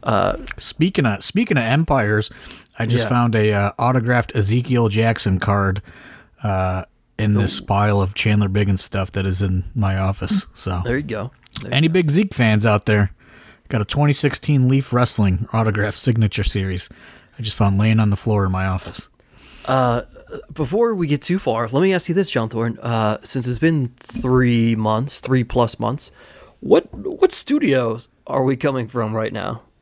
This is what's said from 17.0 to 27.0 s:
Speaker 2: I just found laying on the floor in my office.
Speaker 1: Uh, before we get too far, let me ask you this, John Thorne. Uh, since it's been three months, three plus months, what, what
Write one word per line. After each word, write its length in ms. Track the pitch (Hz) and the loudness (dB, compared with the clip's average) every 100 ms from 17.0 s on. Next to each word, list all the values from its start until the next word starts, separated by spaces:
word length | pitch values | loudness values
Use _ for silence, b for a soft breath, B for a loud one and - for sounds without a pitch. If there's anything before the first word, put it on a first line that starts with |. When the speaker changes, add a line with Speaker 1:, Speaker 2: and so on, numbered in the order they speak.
| B B B - | B B B -12
Speaker 2:
I 20 | |
just 160 | 110 - | -8 0
found 200 | 101 98 | 2 4
laying 200 | 110 110 | 2 4
on 120 | 107 | 2
the 40 | 101 | 0
floor 300 | - 104 95 | 0 0 0
in 60 | |
my 160 | 92 95 | 0 -2
office. 420 | 92 - - - _ B B B B - | -4 -6 -10 -12 _ B B B B -2
Speaker 1:
Uh, 380 | 131 123 120 - - - - - | 0 2 0 -4 -18 -18 -18 -16
before 400 | - 143 190 233 214 | -6 -2 0 0 0
we 120 | 165 | 0
get 140 | 143 | -2
too 140 | - 180 | 0 -2
far, 280 | 147 113 117 | 0 -2 0
let 140 | 131 | 2
me 100 | 185 | 2
ask 140 | 185 - | 2 0
you 60 | 170 | -2
this, 140 | 190 | 0
John 200 | 135 113 | -2 -2
Thorne. 280 | 113 117 113 | -2 -4 -4
Uh, 360 | 120 117 107 107 | -4 0 0 -2
since 240 | - 135 123 | -4 -6 -4
it's 120 | 120 | 0
been 320 | 160 160 123 - | 2 2 -2 -6
three 760 | - - 127 127 127 117 113 110 | -14 -6 2 4 4 4 2 2
months, 440 | 110 110 139 - | 2 0 -2 -6
three 240 | - 127 | 0 0
plus 360 | 117 123 117 - | 0 0 0 0
months, 320 | 113 139 - B B B B B | -4 -4 -10 B B B B B
what, 320 | - 330 339 | 2 2 2
what 380 | - | -10